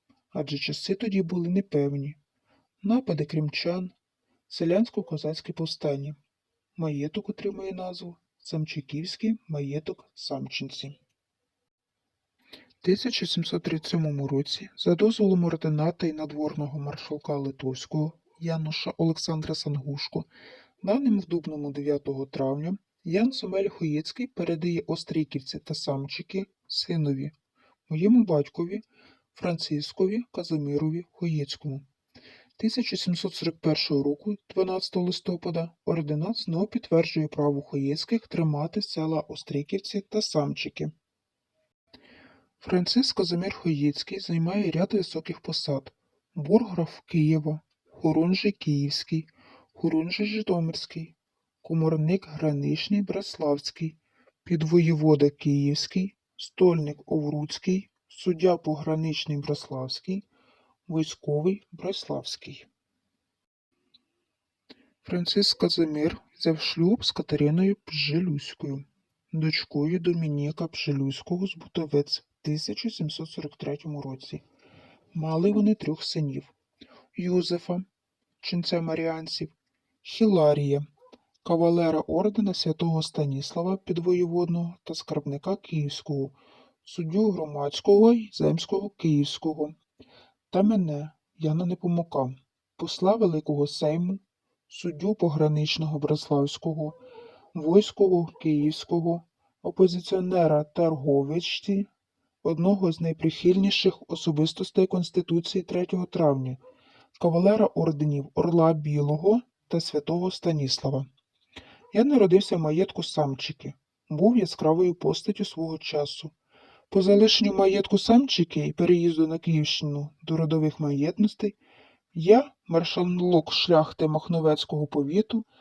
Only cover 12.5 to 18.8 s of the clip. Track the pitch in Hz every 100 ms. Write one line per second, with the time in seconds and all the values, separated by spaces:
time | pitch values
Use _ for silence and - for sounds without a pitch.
12.5 | - _ _ - 196 247 - 180 - 165
13.5 | 175 165 160 - 170 156 143 139 139 143
14.5 | - 202 - 175 170 214 226 202 185 170
15.5 | 160 160 151 160 170 170 156 151 147 151
16.5 | 151 143 147 143 143 - 147 - 143 139
17.5 | 135 131 127 - 156 156 - _ _ 165
18.5 | 165 156 -